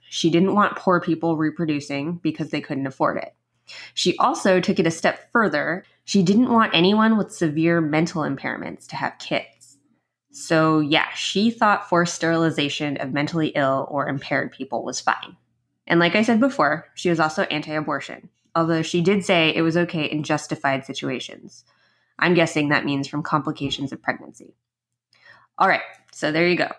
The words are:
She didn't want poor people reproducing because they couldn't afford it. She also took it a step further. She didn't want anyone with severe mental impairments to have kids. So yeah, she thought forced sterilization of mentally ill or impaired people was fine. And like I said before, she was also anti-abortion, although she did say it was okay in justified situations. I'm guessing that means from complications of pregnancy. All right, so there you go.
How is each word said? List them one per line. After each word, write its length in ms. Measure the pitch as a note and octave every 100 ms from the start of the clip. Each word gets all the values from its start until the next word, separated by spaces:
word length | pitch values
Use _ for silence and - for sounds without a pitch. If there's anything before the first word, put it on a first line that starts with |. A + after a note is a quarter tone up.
| _
She 220 | - E3
didn't 240 | E3+ F#3+
want 220 | G3+ G3+ -
poor 260 | - F3
people 340 | F3 D#3+ E3 D#3+
reproducing 800 | D#3 D3+ E3 D3 C#3+ C#3 D3 F3
because 260 | D#3 D3+ D3+
they 140 | D3
couldn't 240 | - C#3 C3+
afford 320 | - D3+ D2+
it. 160 | - _ _ _ _ - -
She 240 | - - -
also 420 | A#3 D#4+ G#3+ F#3
took 200 | F3+ G3+
it 80 | E3
a 40 |
step 400 | D#3+ F#3 - _
further. 540 | A#3+ G3+ D3 D3 F3+ - _ -
She 160 | G3+
didn't 280 | F3+ G3+ B3+
want 220 | A#3 A3
anyone 460 | E3 F3+ G#3+ A3 A3
with 160 | F#3
severe 480 | - E3 D3+ E3 E3+
mental 400 | D#3 D#3 E3+ E3+
impairments 640 | C#3+ C#3 C3+ - - - -
to 80 | D3
have 220 | - -
kids. 580 | - C#3+ - _ - _ _ _ _ _ _
So 500 | - - D#3+ D#3+ D#3
yeah, 320 | D3 D3+ -
she 360 | - - F#3+ A3+
thought 400 | A3+ G#3+ G3+ -
forced 240 | F3 E3+
sterilization 840 | - E3 E3 E3 C#3+ C#3+ - D3 C#3
of 160 | C3
mentally 360 | C#3+ D3+ E3 D3+
ill 380 | D3 C3+ C3+ -
or 180 | C#3+ C#3+
impaired 440 | C#3 - C#3 C#3
people 300 | - C3 -
was 160 | - B2+
fine. 380 | - - - - _ _ _ _ -
And 100 | E3+
like 140 | E3+
I 80 | G#3+
said 160 | A3+ A3+
before, 480 | C4+ - D3 D3+ -
she 140 | - F3+
was 100 | E3
also 260 | D#3 D#3+
anti-abortion, 840 | - D3+ D3+ D#3 D3+ C#3 - - - _ _
although 280 | E3 E3 E3
she 180 | D#3 F3
did 240 | E3+ G3+
say 300 | F3+ F3 D#3+
it 80 | D3
was 120 | E3
okay 300 | E3+ E3+ E3+
in 180 | D3 D3+
justified 640 | C#3+ D3+ - D3 C#3+ C3+
situations. 800 | B2+ - C#3 B2+ - - - - _ _ _ _ _ -
I'm 160 | E3
guessing 340 | E3+ D#3+ D#3 D3
that 160 | C#3+
means 240 | - C#3 C#3
from 140 | D3
complications 680 | - D3+ D3 D#3 C#3 - C#3
of 120 | -
pregnancy. 520 | - B2+ - - - _ _ _ _ _ _ _ - - _ -
All 100 | F#3+
right, 140 | D#3 - - _
so 180 | - D3+
there 160 | D#3 F3
you 100 | E3+
go. 120 | -